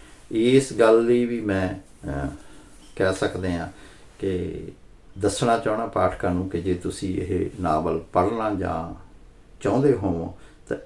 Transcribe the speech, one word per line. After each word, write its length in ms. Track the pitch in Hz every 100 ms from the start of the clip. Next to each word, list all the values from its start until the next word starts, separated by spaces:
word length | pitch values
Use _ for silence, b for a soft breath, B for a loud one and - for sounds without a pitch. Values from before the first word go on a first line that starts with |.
| B B B
ਇਸ 400 | 110 120 135 135
ਗੱਲ 340 | - 113 113 117
ਲਈ 180 | 123
ਵੀ 160 | 120 117
ਮੈਂ, 340 | 104 95 92 - - - 69
ਅਹ, 200 | 69 69 - B B B B - -
ਕਹਿ 180 | 95
ਸਕਦੇ 380 | 95 104 90 92
ਹਾਂ 160 | 85 85 - B B B -
ਕਿ 440 | 98 92 87 82 82 - - - - 95
ਦੱਸਣਾ 400 | 101 - 120 117
ਚਾਹੁੰਦਾ 280 | 113 107 113
ਪਾਠਕਾਂ 480 | 98 92 - 92
ਨੂੰ 140 | 90 92
ਕਿ 120 | 85
ਜੇ 140 | 92
ਤੁਸੀਂ 480 | 90 92 - 98 92
ਇਹ 280 | 90 90 87 -
ਨਾਵਲ 380 | 87 78 82 80 -
ਪੜ੍ਹਨਾ 420 | 90 98 113 107
ਜਾਂ 540 | 98 87 82 82 - - - - - - -
ਚਾਹੁੰਦੇ 320 | 101 120 147
ਹੋਵੋ 460 | 110 101 82 - - b b -
ਤਾਂ 80 | -